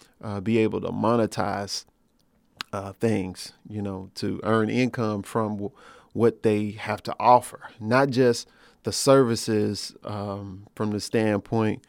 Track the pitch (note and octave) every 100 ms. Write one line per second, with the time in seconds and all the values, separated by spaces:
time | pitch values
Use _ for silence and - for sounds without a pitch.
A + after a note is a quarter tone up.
0 | - _ - G2+ F#2+ A2+ A2 G2 F2+ F#2
1 | G#2+ A#2 G#2+ - G2+ G2 G2+ - - _
2 | _ _ _ _ _ _ - G2+ G2 G2
3 | A#2 G#2 F#2 F2+ - _ - G#2+ G2+ F#2+
4 | F#2+ - G2+ F#2+ G2+ A2+ A2 A2+ B2+ A#2+
5 | A2 G#2 G2+ A#2 G#2+ G#2 G2+ _ - -
6 | _ - A2+ A2 A2+ G#2 G#2 G#2+ - G#2
7 | - - A2+ B2 - - - - A2 B2+
8 | C#3+ B2 B2 A#2 - _ - _ - -
9 | - C3+ B2 A2+ - G#2+ G#2 G2+ - -
10 | - G#2 G#2 G2+ G2+ F#2+ G#2 - G#2+ G#2
11 | - A#2+ A2 G#2 - A#2 G#2+ G2+